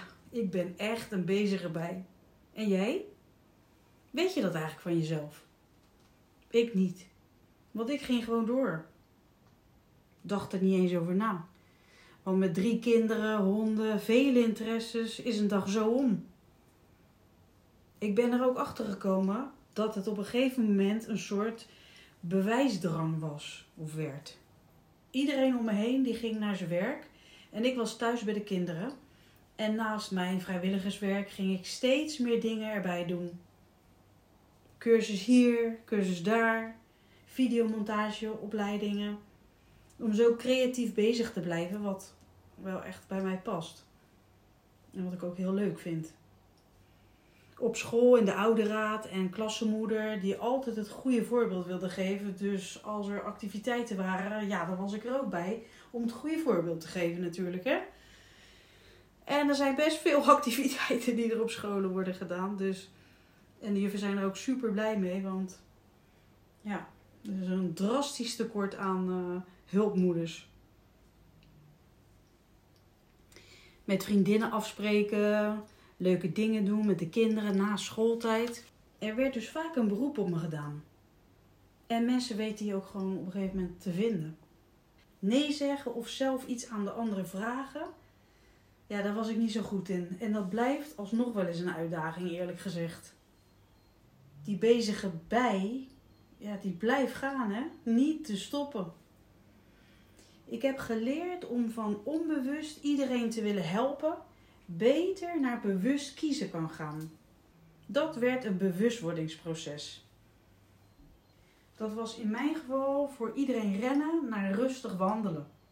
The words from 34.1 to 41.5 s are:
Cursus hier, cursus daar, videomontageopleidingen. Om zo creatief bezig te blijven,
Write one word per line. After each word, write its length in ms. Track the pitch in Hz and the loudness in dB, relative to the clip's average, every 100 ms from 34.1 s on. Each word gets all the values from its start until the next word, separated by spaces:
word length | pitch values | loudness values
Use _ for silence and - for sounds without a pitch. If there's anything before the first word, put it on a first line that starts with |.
| _ _ _ _ _ - - | _ _ _ _ _ -20 -2
Cursus 480 | 233 226 208 196 208 | 6 6 6 0 6
hier, 520 | 247 240 233 233 226 - | 8 8 6 0 -2 -2
cursus 380 | 208 185 175 | 0 2 0
daar, 540 | 175 226 226 226 226 - - _ _ - - | 2 2 2 0 -4 -12 -20 _ _ -20 -8
videomontageopleidingen. 1900 | - 254 233 220 214 202 214 214 208 220 - 208 214 202 208 208 202 208 208 - - - _ _ - - - | 0 2 4 2 0 -2 0 -2 -2 -6 -6 -4 -2 -2 -2 -2 -2 -4 -6 -12 -20 -20 _ _ -20 -20 -6
Om 160 | 226 | 0
zo 220 | 208 233 233 | 6 6 4
creatief 580 | 247 262 254 254 220 | 2 4 2 0 0
bezig 400 | 208 214 240 226 | 4 4 4 0
te 60 | 185 | -2
blijven, 420 | 170 | -2